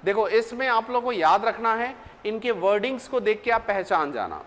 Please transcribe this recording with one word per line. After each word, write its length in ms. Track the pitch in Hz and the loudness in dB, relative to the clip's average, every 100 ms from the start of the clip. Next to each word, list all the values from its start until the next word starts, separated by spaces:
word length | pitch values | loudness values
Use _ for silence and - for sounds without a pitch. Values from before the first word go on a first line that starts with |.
देखो 220 | 196 202 196 | 0 2 2
इसमें 360 | 220 226 240 262 | 2 0 -4 0
आप 220 | 226 226 | 0 0
लोगों 120 | 247 | -2
को 100 | 240 | 0
याद 320 | 226 160 196 | 2 4 4
रखना 300 | 226 220 226 | 2 0 0
है, 200 | 220 247 269 - - 208 | 0 -2 -8 -20 -10 -6
इनके 240 | 220 240 | -4 -2
wordings 580 | 202 190 208 262 254 - | 0 2 2 0 -4 -4
को 120 | 254 | -2
देख 220 | 208 214 | 0 0
के 80 | 233 | 0
आप 140 | 226 220 | 0 0
पहचान 440 | 196 185 180 147 | -4 0 0 0
जाना। 300 | 123 90 76 | -4 -6 -8